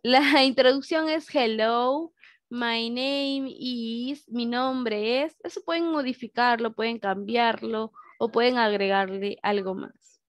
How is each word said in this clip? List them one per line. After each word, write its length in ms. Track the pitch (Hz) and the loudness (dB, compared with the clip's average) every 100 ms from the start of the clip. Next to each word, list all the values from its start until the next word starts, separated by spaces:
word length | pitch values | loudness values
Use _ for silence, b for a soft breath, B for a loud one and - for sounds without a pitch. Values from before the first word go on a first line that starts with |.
La 180 | 233 254 | 6 4
<laughs> 240 | 285 285 | 6 6
introducción 640 | 269 254 254 269 - 320 311 | 6 6 4 4 0 -2 0
es 240 | 320 - | -2 -2
hello, 760 | 294 233 220 220 233 247 285 330 b b b _ | 0 0 2 0 2 0 -2 -6 b b b _
my 380 | 240 233 226 226 | -6 -4 -4 -4
name 580 | 240 269 277 277 277 269 - | -4 -4 -2 -2 -4 -6 -8
is, 720 | 254 240 226 233 254 285 _ | -8 -6 -6 -6 -6 -8 _
mi 180 | 233 233 | -4 -2
nombre 760 | 240 262 262 240 208 220 254 | 0 -2 -2 -2 -2 0 0
es. 140 | 311 _ | -2 _
Eso 180 | 359 392 | -12 -10
pueden 260 | - 330 339 | -4 -2 0
modificarlo, 840 | 311 254 247 220 - 247 233 233 | -2 -2 -6 -8 0 2 2 -2
pueden 240 | 226 226 233 | -2 -4 -2
cambiarlo 920 | 196 190 202 233 233 220 226 220 220 B B B | -4 -4 -2 2 2 0 -4 -6 -6 B B B
o 120 | 226 | 0
pueden 280 | 233 247 247 | 2 2 4
agregarle 800 | 220 208 196 196 190 196 202 - | 2 2 2 2 0 -4 -6 -4
algo 320 | - 208 190 | -2 -2 -2
más. 460 | 190 - _ _ _ | -6 -10 _ _ _